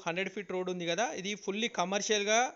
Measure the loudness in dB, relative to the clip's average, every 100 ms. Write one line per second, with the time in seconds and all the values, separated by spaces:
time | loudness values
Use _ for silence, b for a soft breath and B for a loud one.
0 | -2 -2 -2 -4 -4 -2 -2 -2 0 0
1 | 0 -2 -4 -4 -4 -2 0 0 0 0
2 | 2 2 4 4 2